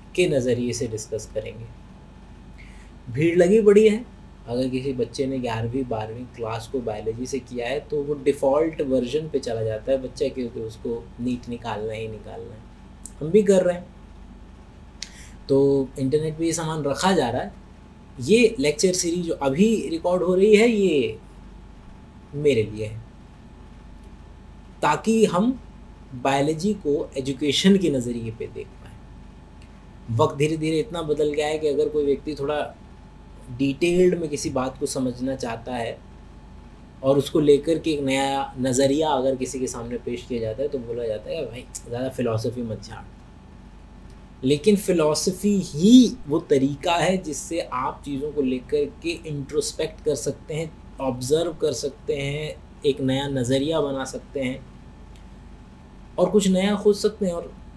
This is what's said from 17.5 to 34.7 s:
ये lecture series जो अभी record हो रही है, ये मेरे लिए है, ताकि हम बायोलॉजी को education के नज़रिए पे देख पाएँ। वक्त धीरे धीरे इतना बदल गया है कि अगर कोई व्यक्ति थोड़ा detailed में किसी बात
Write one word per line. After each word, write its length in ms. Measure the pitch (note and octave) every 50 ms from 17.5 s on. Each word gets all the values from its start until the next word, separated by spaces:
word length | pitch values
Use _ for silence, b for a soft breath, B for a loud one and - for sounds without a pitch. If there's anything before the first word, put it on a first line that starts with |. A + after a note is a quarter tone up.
| - - - - - - - - - - - - - -
ये 340 | A#2+ C#3 G3+ A#3+ A#3+ - - -
lecture 340 | C#3 D3+ D3+ - - F#3 F3+
series 320 | - - E3+ E3+ F3+ F3
जो 80 | E3 -
अभी 560 | - C#3+ C3+ C3+ D#3 G3+ A3+ A3+ F#3 C3+ C3+
record 340 | E3 D#3+ E3 F3 F3+ F3+ E3
हो 120 | F3+ F#3
रही 200 | F3+ G3 A3 G#3+
है, 140 | G3+ A3+ B3
ये 500 | A3+ G#3 G3 F#3 D#3+ C#3+ A#2+ A2 - - - - - - - - - - - - - - - - - - - - - - - - -
मेरे 300 | C#3+ D3 D3 C3 A2+ G#2+
लिए 220 | G2+ G#2+ G#2+ G#2+
है, 140 | G#2 A2 A2+ - - - - - - - - - - - - - - - - - - - - - - - - - - - - - - - - - - - -
ताकि 440 | - - - - - G#3+ A3+ A3+ G#3+
हम 340 | F#3 E3+ F3 G#3+ B3 C4 - - - - - - - - - - - C3+
बायोलॉजी 580 | B2 B2+ C3+ C3+ C#3 C#3 D3+ D#3+ D#3 E3 G#3 G#3
को 360 | F3 - D3 C#3+ D#3+ - - - C#3+
education 600 | C3 C3+ C#3 B2 D3+ D3 C#3 - - F#3+ G3+ F#3+
के 120 | F3+ D#3
नज़रिए 420 | C#3 C3 A#2 A#2+ A#2+ A#2 A2+ A2+
पे 160 | A2 - - -
देख 200 | - - - -
पाएँ। 180 | - - - - - - - - - - - - - - - - - - - - - - - - - - - -
वक्त 240 | A2+ A#2+ D3+ D3 C#3+
धीरे 220 | C#3 D3 D3+ D#3+ D#3
धीरे 220 | D#3 D#3 D#3+ D#3
इतना 220 | D3 - E3+ E3+
बदल 320 | D#3+ D3+ D3 C#3+ D3+ D3+ C#3+
गया 140 | D3+ D3+ D3+
है 120 | D#3 D3+
कि 80 | D#3 D3
अगर 220 | C#3 C#3 D3+ D3
कोई 160 | D3+ D3+ C#3+
व्यक्ति 300 | C#3+ C#3 C3 - D#3 D3
थोड़ा 400 | C3 C3+ C#3+ D3+ D3 C3+ - - - - - - - - - - - - - - - - -
detailed 640 | B2 A#2+ C#3 C#3 C3+ - F3 E3+ F3 F3+ F#3 F3+ F3
में 140 | E3+ E3+ D3+
किसी 200 | D3 C#3 - D#3+
बात 280 | C3+ C3 B2+ C3